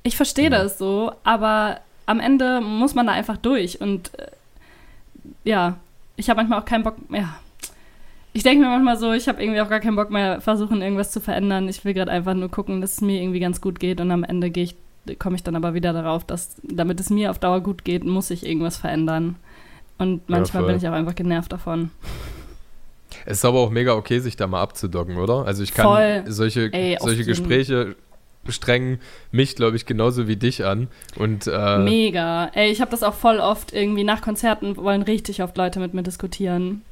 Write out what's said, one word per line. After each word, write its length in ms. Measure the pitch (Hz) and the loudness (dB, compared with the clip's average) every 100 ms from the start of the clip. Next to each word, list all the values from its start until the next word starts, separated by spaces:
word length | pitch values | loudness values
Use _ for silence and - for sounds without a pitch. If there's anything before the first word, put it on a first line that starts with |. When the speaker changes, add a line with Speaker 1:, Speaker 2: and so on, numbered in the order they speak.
Speaker 1:
Ich 140 | 240 - | -2 2
verstehe 320 | 277 - 302 | 2 4 4
Speaker 2:
Mhm. 60 | |
Speaker 1:
das 240 | 233 196 196 | 4 2 -2
so, 340 | 190 202 226 - - | -2 0 -2 -2 0
aber 560 | 220 214 214 214 - - - - | 2 2 2 0 -4 -14 -10 -2
am 160 | 220 | 0
Ende 400 | 240 269 254 254 | 4 4 4 0
muss 340 | 214 214 269 262 | 0 0 2 2
man 100 | 233 | 2
da 60 | |
einfach 240 | 185 208 214 | 0 -2 -2
durch 460 | 233 262 180 - | 0 0 -2 -4
und, 280 | 202 196 180 - | -2 -2 -6 -16
äh, 100 | - - - - - - - - - - - - | -18 -18 -20 -20 -20 -20 -20 -20 -20 -20 -20 -6
ja, 320 | 214 208 175 180 - - - - | 0 2 0 -2 -14 -20 -18 -6
ich 140 | 220 | 2
hab 80 | 220 | 4
manchmal 220 | 226 214 | 4 0
auch 40 | 208 | 0
keinen 180 | 233 | 0
Bock 260 | 220 220 - | 0 -6 -6
mehr. 260 | 208 180 156 - - - - - - - - - | -4 -4 -8 -20 -18 -18 -18 -20 -20 -20 -20 -8
Ich 100 | 226 | 2
denk 180 | 254 285 | 6 8
mir 60 | 262 | 6
manchmal 300 | 247 262 226 | 6 4 4
so, 140 | 226 | 2
ich 140 | 226 233 | 2 0
hab 120 | - | -2
irgendwie 180 | 208 214 | 0 0
auch 80 | 208 | 0
gar 120 | 214 | 0
keinen 160 | 220 208 | 0 0
Bock 120 | 208 | 0
mehr, 300 | 208 196 185 | 0 0 0
versuchen, 400 | - 214 208 214 | 0 0 2 0
irgendwas 300 | 190 202 202 | 0 -2 -2
zu 80 | 214 | -4
verändern. 480 | 208 190 196 190 190 | -4 0 0 0 -2
Ich 160 | 196 | -4
will 100 | 202 | -4
grad 140 | 190 185 | -2 0
einfach 240 | 175 180 | -2 0
nur 160 | 185 185 | -2 -2
gucken, 320 | - 196 190 | -4 -4 -4
dass 120 | 190 | -4
es 80 | - | -2
mir 200 | 202 196 | 0 0
irgendwie 180 | 180 180 | 0 0
ganz 200 | 180 175 | -2 -2
gut 180 | 196 175 | -4 -2
geht 200 | 185 180 | -4 0
und 100 | 175 | 0
am 120 | 175 | 0
Ende 260 | 170 180 175 | 0 -2 -2
geh 120 | 175 | -2
ich, 120 | 175 - - - - - | -4 -6 -20 -20 -14 -8
komm 160 | 190 180 | -4 -4
ich 80 | |
dann 120 | 175 165 | -4 -2
aber 180 | 170 | -2
wieder 180 | 170 175 | 0 -2
darauf, 320 | 165 160 165 | -2 -2 -4
dass, 320 | - 175 - - | -4 -8 -8 -14
damit 360 | - 175 170 180 | -8 -2 -2 -2
es 100 | 190 | 0
mir 200 | 208 208 | 0 0
auf 80 | - | 0
Dauer 220 | 180 180 | 0 0
gut 220 | 185 190 | 0 -6
geht, 220 | - 175 175 | -4 -2 0
muss 240 | 185 - | -2 -2
ich 160 | 175 - | -6 -4
irgendwas 320 | 160 165 - | -2 -2 -4
verändern. 580 | 165 160 160 160 165 175 - - - - - - | -4 0 0 0 -2 -6 -16 -20 -20 -20 -20 -2
Und 240 | 185 175 - | -2 -2 0
Speaker 2:
Ja, 100 | 175 | 0
Speaker 1:
manchmal 260 | 180 185 | 2 2
bin 120 | 180 180 | 2 2
Speaker 2:
voll. 80 | |
Speaker 1:
ich 40 | 170 | 0
auch 60 | |
einfach 220 | 160 165 175 | -2 -2 -2
genervt 360 | 175 170 170 | 0 0 -2
davon. 380 | 180 - 165 165 - - - - - - - - - - - - - - | -8 -4 -4 -4 -8 -10 -10 -10 -14 -16 -18 -18 -16 -18 -20 -20 -16 -8
Speaker 2:
Es 100 | 101 | 0
ist 60 | 123 | 2
aber 140 | 127 | 4
auch 100 | 117 | 2
mega 240 | 113 123 | 2 2
okay, 260 | 110 104 120 | 2 2 0
sich 180 | 123 - | -2 -4
da 100 | 98 | -2
mal 140 | 92 | 0
abzudocken, 560 | 98 - 98 87 87 90 | -2 -4 -4 -4 -4 -2
oder? 280 | 95 127 113 | 0 0 0
Also 160 | 101 | -2
ich 120 | 98 | -4
kann 120 | - 202 | 2 4
Speaker 1:
Voll. 380 | 208 214 208 185 | 6 4 0 -4
Speaker 2:
solche, 400 | 104 110 120 113 | -2 0 0 -2
Speaker 1:
Ey, 240 | 175 185 175 | 0 -2 0
auf 80 | |
Speaker 2:
solche 140 | - 113 | 0 0
Speaker 1:
jeden. 40 | 113 | 0
Speaker 2:
Gespräche 680 | 175 180 127 135 127 104 101 - - _ - - | 0 2 2 2 0 -2 -8 -20 -20 _ -12 -10
strengen 520 | - - 123 127 127 - - - | -4 0 2 2 -4 -8 -20 -2
mich, 260 | 120 135 - | 2 2 2
glaub 160 | 113 | 2
ich, 120 | 113 - | 2 -2
genauso 440 | 110 120 123 110 | 2 2 2 -2
wie 80 | 104 | 0
dich 260 | 113 - | 0 0
an. 240 | 98 101 127 - - - | 0 0 -4 -8 -18 -4
Und, 280 | 107 104 - | -2 0 -2
äh, 300 | 92 104 202 | 0 2 4
Speaker 1:
Mega. 680 | 202 226 220 175 165 170 170 | 4 4 2 0 -2 -2 -2
Ey, 180 | - 208 | 2 2
ich 80 | 208 | 2
hab 100 | 247 | 0
das 140 | 233 | 0
auch 100 | 214 | -2
voll 260 | - 233 214 | 4 4 4
oft 320 | 185 208 - | 2 0 -4
irgendwie 320 | 208 208 208 202 | -2 0 2 0
nach 160 | 220 | 0
Konzerten, 560 | 220 214 233 214 202 202 | -2 0 0 0 -2 -2
wollen 240 | 202 202 | 0 0
richtig 420 | 202 214 208 202 | 2 0 -2 -4
oft 140 | 185 180 | -4 -2
Leute 240 | 180 185 | -2 -2
mit 120 | 180 | -4
mir 100 | 185 | -4
diskutieren. 800 | 180 180 190 - 196 180 180 208 - | -6 -6 -8 -4 -2 0 -2 -6 -10